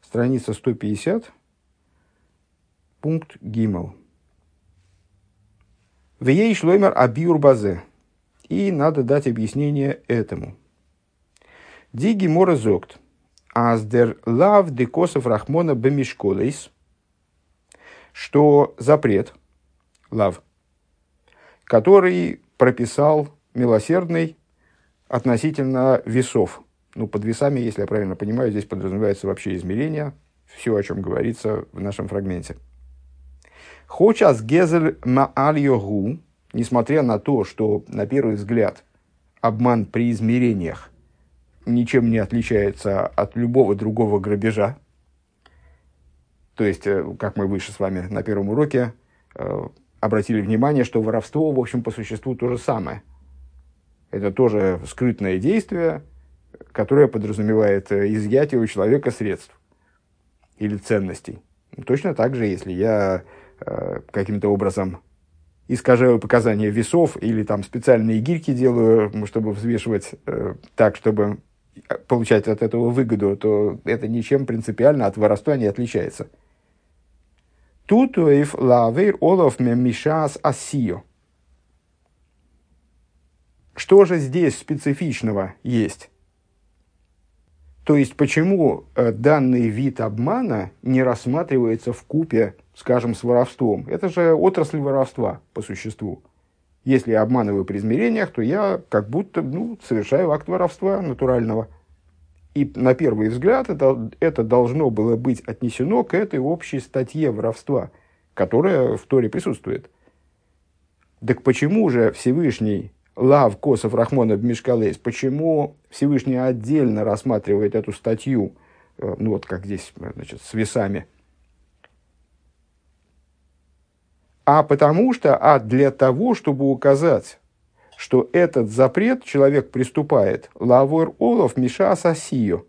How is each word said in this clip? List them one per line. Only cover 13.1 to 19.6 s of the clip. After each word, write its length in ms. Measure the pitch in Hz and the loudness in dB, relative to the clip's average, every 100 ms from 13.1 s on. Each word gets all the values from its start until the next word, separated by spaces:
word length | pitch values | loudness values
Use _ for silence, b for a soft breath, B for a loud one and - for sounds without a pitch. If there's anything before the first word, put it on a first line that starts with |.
| _ _ _ _ | _ _ _ _
аз 320 | 117 117 117 107 | 0 2 0 0
дер 340 | 120 113 - - | 2 2 0 -2
лав 440 | 120 185 208 180 | 2 6 6 4
декосов 560 | 123 123 - 170 147 123 | -2 -2 0 0 0 0
рахмона 480 | 107 - 156 165 | -2 0 -2 0
бемишколейс», 960 | 127 127 143 127 - 101 95 110 147 - _ _ _ _ _ _ _ _ _ _ B B B B | 0 0 0 -4 -4 -2 0 -2 -6 -18 _ _ _ _ _ _ _ _ _ _ B B B B
что 640 | - - 143 151 143 143 - | -18 -2 4 6 6 4 -2
запрет, 560 | 117 147 120 98 - _ _ _ | 2 4 4 0 -2 _ _ _